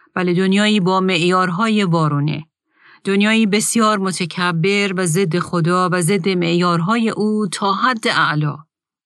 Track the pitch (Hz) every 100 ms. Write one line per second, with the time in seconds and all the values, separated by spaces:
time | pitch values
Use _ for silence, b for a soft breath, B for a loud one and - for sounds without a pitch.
0 | b 190 180 175 190 196 214 214 180 190
1 | 185 175 175 185 185 175 226 208 190 165
2 | 151 143 147 151 - _ _ b b b
3 | 196 196 208 220 220 208 - 233 214 208
4 | 190 170 175 185 180 165 196 202 202 185
5 | 180 175 185 175 165 175 165 180 180 180
6 | 170 202 196 180 170 170 180 170 170 233
7 | 220 - 214 214 202 - 202 196 - -
8 | - 156 151 151 151 135 - _ _ _